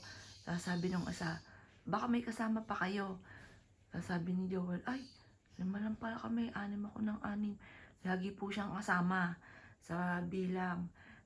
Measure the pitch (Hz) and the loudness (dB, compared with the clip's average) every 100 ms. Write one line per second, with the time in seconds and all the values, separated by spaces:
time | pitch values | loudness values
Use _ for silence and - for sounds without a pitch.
0 | - - - - - 175 180 180 180 185 | -8 -14 -14 -10 -2 0 2 2 4 2
1 | - 175 165 165 - - - - - 214 | 0 -2 -2 -2 -8 -20 -20 -12 -2 0
2 | 240 240 233 220 220 220 214 202 185 202 | 4 2 2 0 2 2 0 0 2 2
3 | 196 185 - - - - - - - 175 | 0 -4 -10 -18 -18 -20 -20 -20 -8 -6
4 | 175 180 170 185 185 185 180 175 - 262 | 0 0 2 2 2 0 0 0 0 -4
5 | - - - - _ - 185 202 214 220 | -6 -16 -20 -20 _ -2 0 2 0 0
6 | 226 233 226 233 233 202 202 202 208 214 | -2 -4 0 2 2 0 -2 -2 -4 0
7 | 214 214 208 208 208 202 - - - - | 0 2 0 0 0 -2 -12 -18 -20 -6
8 | 180 185 190 196 196 208 202 185 202 180 | 0 2 0 -2 -2 0 -2 -2 4 4
9 | 175 185 175 170 - - - - - 170 | 6 4 2 0 -10 -20 -20 -20 -4 0
10 | 180 175 175 190 185 185 185 180 175 - | 2 2 0 0 2 2 0 0 -4 -8
11 | - - | -20 -20